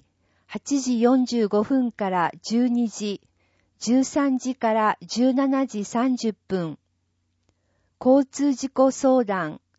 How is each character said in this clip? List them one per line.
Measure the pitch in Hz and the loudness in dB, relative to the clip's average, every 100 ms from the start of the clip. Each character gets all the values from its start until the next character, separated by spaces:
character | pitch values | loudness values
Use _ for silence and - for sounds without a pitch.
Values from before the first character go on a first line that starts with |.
| _ _ _ _ _ | _ _ _ _ _
八 | 220 - 277 | -12 -4 -2
時 | 254 240 | 0 2
四 | 240 262 247 | 4 4 2
十 | 240 208 | 0 0
五 | 208 | 0
分 | 214 269 240 | 0 0 0
か | - 196 | -4 -4
ら | 185 165 - | 0 -2 -4
十 | - 226 247 | -4 0 0
二 | 240 233 | 0 -2
時、 | - 208 196 _ _ _ _ _ _ | -4 -6 -8 _ _ _ _ _ _
十 | - 254 | 0 0
三 | 262 311 285 254 | 2 0 0 0
時 | 254 262 | -4 -4
か | 226 | 0
ら | 220 214 - | 2 0 -2
十 | 170 214 254 | -4 0 2
七 | 254 277 269 269 | 2 0 0 -2
時 | 208 | -4
三 | 202 - 262 247 | -6 -2 0 0
十 | 226 202 - | -4 -6 -6
分。 | 190 165 147 _ _ _ _ _ _ _ _ _ _ _ - | -4 -4 -8 _ _ _ _ _ _ _ _ _ _ _ -4
交 | 254 269 | 2 4
通 | 262 - 285 | 2 -2 -2
事 | 254 269 | -2 -4
故 | - 269 | 0 0
相 | 262 269 262 208 | 2 2 2 2
談、 | 190 156 151 _ | -2 -4 -8 _